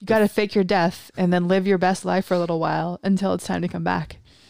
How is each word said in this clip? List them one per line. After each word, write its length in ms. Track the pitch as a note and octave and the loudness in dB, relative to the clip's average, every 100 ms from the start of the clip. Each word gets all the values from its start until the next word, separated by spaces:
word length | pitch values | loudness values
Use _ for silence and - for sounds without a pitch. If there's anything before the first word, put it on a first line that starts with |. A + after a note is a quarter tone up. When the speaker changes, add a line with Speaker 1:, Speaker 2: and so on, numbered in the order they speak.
Speaker 1:
You 60 | F#3+ | 0
gotta 180 | A3 | 2
Speaker 2:
If 80 | G#3 | 2
Speaker 1:
fake 220 | - G#3 | 0 0
your 100 | G#3 | 0
death 460 | F#3 G3 E3+ - - - | 2 2 2 -2 -14 -2
and 160 | F3+ | 2
then 160 | F3+ F3 | 2 2
live 180 | F#3+ F#3+ | 2 2
your 120 | F#3+ | 2
best 260 | F3+ F#3+ | 2 0
life 220 | F#3 F3+ - | -2 -2 0
for 80 | |
a 40 | F3+ | -2
little 220 | E3+ E3 | 0 -2
while 400 | D#3+ D#3+ E3+ F3 | -2 -2 -4 -4
until 300 | F#3+ F#3+ F#3+ | 0 0 0
it's 140 | F3+ - | -2 -2
time 160 | F3+ | -4
to 60 | F3 | -4
come 160 | F3 | -4
back. 340 | E3+ F3+ D#3 - - _ | -2 -2 -4 -14 -20 _